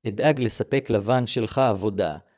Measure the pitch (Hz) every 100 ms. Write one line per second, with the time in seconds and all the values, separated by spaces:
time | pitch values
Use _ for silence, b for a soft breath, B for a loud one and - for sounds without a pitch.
0 | 117 101 151 147 117 - - 135 - 107
1 | 101 127 120 - 110 - 131 98 104 95
2 | 90 76 -